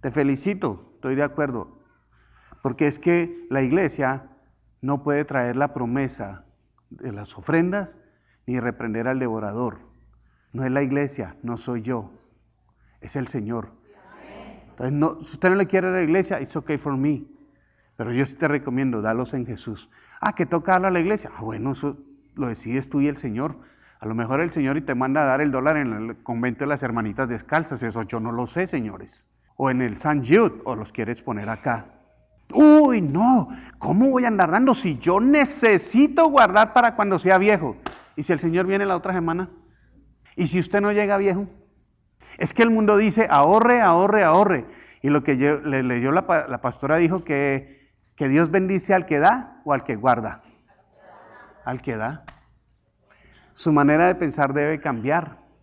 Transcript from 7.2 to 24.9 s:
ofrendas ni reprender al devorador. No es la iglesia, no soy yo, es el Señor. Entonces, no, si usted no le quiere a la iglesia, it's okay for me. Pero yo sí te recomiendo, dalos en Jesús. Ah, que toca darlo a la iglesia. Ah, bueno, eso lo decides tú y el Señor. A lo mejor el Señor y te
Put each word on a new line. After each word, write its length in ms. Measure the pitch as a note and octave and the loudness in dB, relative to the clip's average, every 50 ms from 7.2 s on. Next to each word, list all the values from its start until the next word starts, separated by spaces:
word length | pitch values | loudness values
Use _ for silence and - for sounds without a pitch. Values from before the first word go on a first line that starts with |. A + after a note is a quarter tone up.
| G2+ - - | -14 -16 -18
ofrendas 600 | - - - D#3 E3 E3+ F3+ F#3 G3+ F#3+ - - _ _ _ _ _ _ _ _ _ _ | -16 -4 0 0 2 2 0 -2 -6 -6 -8 -14 _ _ _ _ _ _ _ _ _ _
ni 160 | - B2 B2+ | -6 -6 -4
reprender 480 | A#2 A#2+ A2+ - A#2 A2+ G#2+ A2+ A#2 B2+ | -4 -6 -6 -6 -8 -6 -6 -4 -4 -4
al 100 | C3 C3 | -4 -2
devorador. 600 | C3 A#2+ A2 A2 G#2+ G2+ G2+ A#2 B2 A#2 F#2+ - - _ _ _ _ _ _ _ _ _ _ _ _ _ - | -4 -4 -6 -6 -8 -8 -6 -6 -6 -6 -8 -10 -20 _ _ _ _ _ _ _ _ _ _ _ _ _ -10
No 100 | A#2+ C3 | -8 -6
es 80 | C3 | -2
la 100 | B2+ C#3 | -2 -2
iglesia, 540 | C#3+ C3 C3+ C#3+ C#3+ C3+ C#3 - G#2+ F2 - - - | -2 -2 -2 -2 -4 -4 -6 -10 -12 -12 -14 -12 -10
no 140 | A#2 A#2+ | -10 -10
soy 240 | A2 - - B2 A#2 | -8 -8 -8 -8 -6
yo, 300 | G#2+ A#2+ B2+ A#2 G#2 F2+ - _ _ _ _ _ _ _ _ _ _ _ _ _ _ _ _ _ | -6 -6 -6 -6 -8 -12 -20 _ _ _ _ _ _ _ _ _ _ _ _ _ _ _ _ _
es 160 | - E2 - | -20 -12 -8
el 100 | D3 B2+ | -8 -8
Señor. 460 | - - B2 G#2+ G#2+ A#2 A2+ G#2+ - - _ _ _ _ _ _ - - - - - - - - - - - - - | -8 -8 -10 -8 -6 -8 -8 -10 -12 -18 _ _ _ _ _ _ -20 -20 -20 -20 -20 -20 -20 -20 -20 -20 -20 -20 -20
Entonces, 240 | - - A#2+ C3 C#3+ | -14 -8 -6 -4 0
no, 260 | D3 D3+ D#3+ - - | 0 0 0 -2 -6
si 140 | A#2+ - - | -14 -18 -10
usted 160 | - - F#3 | 0 2 2
no 60 | F#3 | 2
le 120 | G3+ G3 | 2 0
quiere 200 | G3 - F#3+ F3+ | 2 0 0 0
a 40 | F#3 | 0
la 100 | F#3 F#3 | 0 0
iglesia, 380 | E3+ D3+ E3 F#3+ F#3 - G3 C3+ | 0 2 2 0 0 0 -4 -6
it's 160 | C3+ - - | -6 -8 -8
okay 220 | D#3+ C#3+ - D3+ | -10 -6 -4 -6
for 180 | C#3 - D3+ C#3 | -4 -4 -4 -4
me. 300 | C3 C3+ D3 D3+ B2+ D3 - - _ _ _ _ _ _ _ _ _ _ _ _ | -2 0 -2 -2 -2 -6 -16 -20 _ _ _ _ _ _ _ _ _ _ _ _
Pero 160 | - A2+ A2 A#2+ | -10 -8 -4 -2
yo 120 | B2+ C#3 | -2 -2
sí 100 | C3+ C#3 | -4 -4
te 120 | - D#3+ | -4 -2
recomiendo, 540 | D3+ D3 C#3+ C#3 C#3 B2 C3 C3+ C3 A#2+ A2 | 0 0 -2 -4 -4 -4 -2 -2 -2 -2 -2
dalos 320 | G#2 A2 A2+ A#2+ B2+ A#2+ - | -2 -2 -2 -2 -4 -6 -6
en 120 | B2+ A#2+ | -8 -8
Jesús. 440 | A2 A2+ - - A#2 G#2+ G2 - _ _ _ _ _ - - | -8 -10 -12 -12 -14 -14 -14 -16 _ _ _ _ _ -12 -4
Ah, 120 | - - - | -4 -4 -2
que 120 | - F3 | -2 -4
toca 280 | - F3 E3 D#3 - F#3 | -2 -2 -4 0 0 0
darlo 140 | F#3 F#3 | 2 2
a 40 | G3 | 0
la 80 | F3+ F3 | 0 0
iglesia. 320 | E3 F#3 G#3+ G#3+ - - - | 0 0 -2 -4 -6 -14 -14
Ah, 60 | - | -12
bueno, 300 | G#2+ A2 A2+ A2+ A2+ C#3 | -10 -10 -8 -6 -6 -6
eso 260 | C3+ B2 - C#3+ C3+ - - - - _ _ _ _ | -6 -4 -6 -8 -8 -10 -18 -20 -20 _ _ _ _
lo 120 | - C3+ | -8 -6
decides 420 | B2 A2+ A2+ - A2+ A#2+ C3+ C3 C3+ | -6 -6 -8 -8 -6 -6 -6 -6 -4
tú 120 | - C#3+ | -2 0
y 60 | C#3 | 0
el 100 | D3 C#3+ | 0 -2
Señor. 400 | C#3+ - B2+ G#2 A#2 C#3 D#3 C#3 - - _ _ _ _ _ _ _ | -4 -8 -8 -6 -6 -6 -6 -8 -12 -20 _ _ _ _ _ _ _
A 60 | - | -8
lo 100 | G#2+ A2 | -6 -4
mejor 240 | A2+ A#2 A2 C3 C#3+ | -4 -2 -2 0 -2
el 120 | E3+ E3+ | -2 -2
Señor 260 | E3 E3 C#3 C3 C#3 | -2 -2 -2 -2 -2
y 40 | D#3 | -4
te 140 | C#3 - | -4 -4